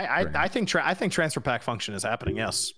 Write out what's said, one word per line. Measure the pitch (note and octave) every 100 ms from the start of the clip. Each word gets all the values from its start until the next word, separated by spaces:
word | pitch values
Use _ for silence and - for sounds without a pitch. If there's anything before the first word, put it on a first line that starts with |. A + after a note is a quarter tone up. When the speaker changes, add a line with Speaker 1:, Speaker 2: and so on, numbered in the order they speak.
| F#3
Speaker 1:
I, | C#3+
I, |
Speaker 2:
fair. | F#3 D3
Speaker 1:
I | F#3
think | B3+ G3+
tra-, | F3 D3
I |
think | F#3 G3
transfer | - D#3+ C#3
pack | B2+ A#2+
function | - A2+ -
is | G2
happening. | A2 A#2 G2+ G#2+
Yes, | A2+ - -